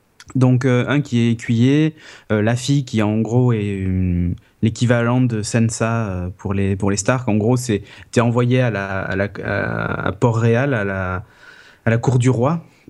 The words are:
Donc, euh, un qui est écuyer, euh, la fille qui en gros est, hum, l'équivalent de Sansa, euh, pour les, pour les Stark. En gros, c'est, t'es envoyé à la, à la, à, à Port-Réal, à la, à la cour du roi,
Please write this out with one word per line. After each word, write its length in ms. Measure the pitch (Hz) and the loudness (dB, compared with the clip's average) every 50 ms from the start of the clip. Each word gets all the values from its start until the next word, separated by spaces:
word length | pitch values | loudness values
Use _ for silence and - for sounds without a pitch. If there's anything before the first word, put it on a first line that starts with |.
| _ _ _ - - - - | _ _ _ -20 -20 -6 0
Donc, 280 | 131 127 127 127 123 127 | 2 4 4 4 4 2
euh, 200 | 131 123 123 117 104 | 2 2 2 2 0
un 140 | 127 147 | 0 0
qui 180 | 143 - 120 120 | 0 0 0 0
est 100 | 117 117 | 2 2
écuyer, 640 | 117 113 - - 120 113 120 131 139 151 156 156 156 - - - - - - - | 0 -2 -2 -2 0 2 4 4 4 4 2 0 -2 -6 -14 -20 -20 -20 -6 -2
euh, 120 | 107 107 104 | 0 0 2
la 120 | 113 120 | 2 0
fille 300 | 123 127 - 143 143 135 | 0 0 0 0 0 0
qui 160 | 120 - 110 | -2 -2 0
en 180 | 104 104 107 110 | 0 2 0 0
gros 320 | 113 110 113 127 127 123 | 0 0 2 2 2 2
est, 320 | 117 107 101 101 101 98 95 | 2 0 -2 -2 -4 -4 -2
hum, 500 | 95 92 92 92 90 87 87 87 87 90 - - _ _ _ | -2 0 0 0 0 0 0 -2 -2 -4 -6 -10 _ _ _
l'équivalent 600 | - 113 117 - 117 113 120 120 117 117 123 127 | -2 -2 0 0 0 2 2 2 2 2 2 2
de 200 | 127 123 117 107 | 0 0 0 -4
Sansa, 640 | 104 - - 117 113 113 113 - 117 113 113 117 113 101 | -4 -2 0 0 0 0 0 -2 -2 -2 -2 -2 -4 -4
euh, 220 | 92 90 90 90 92 - | -6 -6 -6 -8 -10 -8
pour 160 | - 101 98 | -6 -4 -2
les, 220 | 98 98 98 101 | 0 0 0 0
pour 160 | 98 101 98 | 0 0 0
les 60 | 101 104 | -2 0
Stark. 300 | - - 127 131 123 - | 0 0 0 0 0 0
En 80 | 104 | 0
gros, 220 | 107 101 117 127 123 | 0 2 2 0 0
c'est, 240 | 123 120 104 101 - - - - - - | 0 -2 -2 -2 -4 -8 -16 -20 -20 -2
t'es 100 | - 127 | 0 2
envoyé 400 | 117 123 113 123 123 120 127 127 | 2 2 2 2 2 2 2 2
à 80 | 127 120 | 2 0
la, 300 | 104 98 98 98 98 95 | -2 -4 -4 -4 -4 -6
à 160 | - - 95 | -4 -2 -2
la, 120 | 95 101 104 - - 110 | -2 -2 -2 -4 -6 -6
à, 640 | 110 104 101 101 110 - 110 - - - - - - | -4 -4 -2 -2 -4 -4 -4 -4 -4 -4 -4 -4 -4
à 20 | |
Port-Réal, 600 | - - - 120 - 113 117 117 113 117 139 143 131 | -2 0 0 0 2 2 2 2 2 2 2 0 0
à 80 | 110 101 | -2 -2
la, 400 | 98 98 95 95 92 92 92 - - _ - - - - - - - - _ _ | -2 -4 -4 -4 -4 -4 -6 -8 -10 _ -20 -20 -20 -20 -20 -20 -20 -20 _ _
à 40 | 113 | 0
la 80 | 113 117 | 0 2
cour 220 | - - 123 127 | 2 2 2 2
du 100 | 117 131 | 2 2
roi, 340 | 127 117 120 139 170 170 - - _ _ _ | 2 2 0 0 0 -2 -6 -10 _ _ _